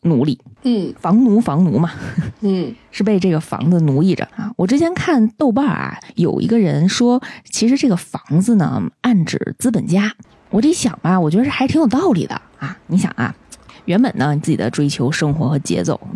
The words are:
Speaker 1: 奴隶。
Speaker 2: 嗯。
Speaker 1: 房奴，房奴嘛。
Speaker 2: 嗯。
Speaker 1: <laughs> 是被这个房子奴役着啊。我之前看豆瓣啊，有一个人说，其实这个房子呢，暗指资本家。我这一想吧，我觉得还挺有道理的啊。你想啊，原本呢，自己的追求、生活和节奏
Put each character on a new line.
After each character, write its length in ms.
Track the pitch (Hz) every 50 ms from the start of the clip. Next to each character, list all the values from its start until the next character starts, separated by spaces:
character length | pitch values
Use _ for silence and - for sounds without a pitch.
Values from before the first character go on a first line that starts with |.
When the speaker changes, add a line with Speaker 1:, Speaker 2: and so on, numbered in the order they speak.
Speaker 1:
奴 240 | _ 170 160 123 135
隶。 140 | 156 131 - _ - - _ _
Speaker 2:
嗯。 280 | 254 240 214 175 143 - -
Speaker 1:
房 240 | - - 190 226 269
奴， 160 | 240 202 220
房 240 | 233 - 139 156 190
奴 140 | 170 104 123
嘛。 140 | 165 170 - - - - - - - - - -
Speaker 2:
嗯。 320 | 220 202 190 185 165 123 220 -
Speaker 1:
<laughs> 80 | _ _
是 140 | - - 208
被 160 | 202 214 185
这 100 | 175 190
个 100 | 165 156
房 300 | 160 - - - 117 160
子 100 | 180 170
奴 200 | 160 147 135 139
役 140 | 165 190 170
着 120 | - - - -
啊。 160 | - - 208 -
我 100 | - 175
之 140 | 185 240 285
前 120 | 339 330 359
看 320 | - - - 320 254 220 220
豆 220 | - _ 311 269
瓣 140 | 208 254 285
啊， 340 | 269 - - 67 65 - - - - -
有 260 | - 175 156 - -
一 60 | - -
个 100 | 220 233
人 320 | 208 165 143 143 160 190
说， 320 | - - 240 240 247 254 - - - - - -
其 180 | - - 214 233
实 100 | 262 277
这 100 | - 262
个 80 | 185
房 460 | 170 - - - - - - 143 165
子 140 | 190 240 233
呢， 260 | 208 160 - 127 107 90 - - _
暗 240 | - - 240 190 160
指 300 | - - - - - - -
资 100 | - -
本 160 | 233 - -
家。 280 | - 165 196 202 214 - - - - _ _ _ _
我 120 | - 202
这 80 | 226 302
一 40 | 359
想 240 | - - 240 - -
吧， 180 | - - 185 185
我 100 | 170 151
觉 80 | 156 202
得 120 | 254 294
还 180 | - - 262 269
挺 120 | - 311
有 60 | 330
道 260 | 233 190 269 370 381
理 140 | 247 170 147
的 140 | - - - - - _ _
啊。 200 | - 139 180 - _ -
你 100 | 160 190
想 140 | - 180 -
啊， 200 | - 120 - - - _ _ - - - - - - -
原 160 | - 170 202
本 100 | 254 240 -
呢， 200 | - 127 147 147 143
自 120 | 156 -
己 80 | 151 -
的 120 | 95 117
追 180 | 120 - 147 143
求、 240 | 139 - 123 127
生 220 | 156 - 160 147 143
活 160 | 160 156 -
和 100 | 151 139
节 240 | - - 175 175 175
奏 160 | 165 143 - - - -